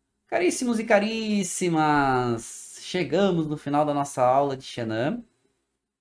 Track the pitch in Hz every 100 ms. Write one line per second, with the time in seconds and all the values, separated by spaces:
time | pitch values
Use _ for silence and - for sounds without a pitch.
0 | _ _ - - 359 - 247 220 214 202
1 | 214 226 214 208 180 - 180 160 151 147
2 | 139 127 123 117 - - - - - 180
3 | 139 170 196 170 156 151 147 147 147 143
4 | 139 - 123 139 143 131 - - 113 110
5 | 139 240 - _ _ _ _ _ _ _